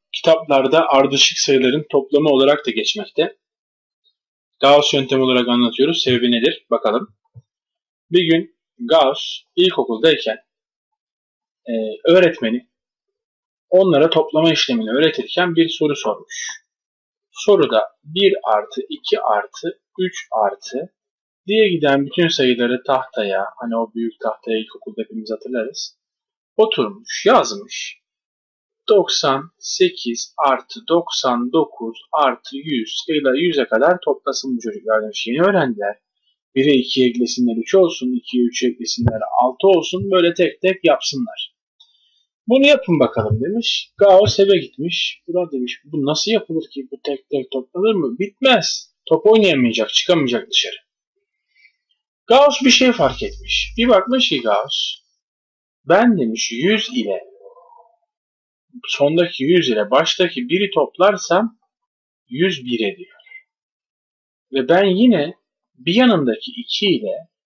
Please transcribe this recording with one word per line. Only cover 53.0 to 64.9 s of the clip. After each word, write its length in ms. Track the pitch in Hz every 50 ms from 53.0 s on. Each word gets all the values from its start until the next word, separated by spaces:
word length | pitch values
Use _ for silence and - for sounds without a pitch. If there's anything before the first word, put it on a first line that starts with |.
| 240 214 - - -
etmiş. 520 | 101 - - - - - - - - -
Bir 120 | - 233 247
bakmış 400 | 226 190 196 247 247 262 226 -
ki 140 | 165 131 117
Gauss, 600 | 110 101 101 - - - - - - - - _ _ _ _ _ _ _ _ _ _ _ _ _ _ _ _ _
"Ben," 340 | - 160 196 240 247 220 175
demiş, 340 | 131 113 110 110 - - 113
yüz 360 | 117 143 190 220 208 - - -
ile, 240 | 127 110 104 95 90 - - - _ - - - - - _ _ - - _ _ _ _ _ _ _ _ _ _ _ _ _ _ _ _ _ - - -
sondaki 580 | - - - 143 147 160 170 175 160 - - 131
yüz 240 | 143 175 180 160 127
ile 220 | 113 104 104 101
baştaki 580 | 123 139 160 - - - 185 170 - 139 123 123
biri 220 | 160 190 208 196
toplarsam 880 | 196 165 143 - - - 180 202 202 180 - - 170 190 226 226 - _ _ _ _ _ _ _ _ _ _ _ _ _ _ -
yüz 360 | 240 151 175 190 175 - 123
bir 280 | - - 110 107 202 190
ediyor. 280 | - 180 - _ _ _ _ - - _ _ _ _ _ _ _ _ _ _ _ _ _ _ _ _ _ _ _ _ _ _ 131
Ve 160 | 135 127 131
ben 160 | 165 185 202
yine 500 | 196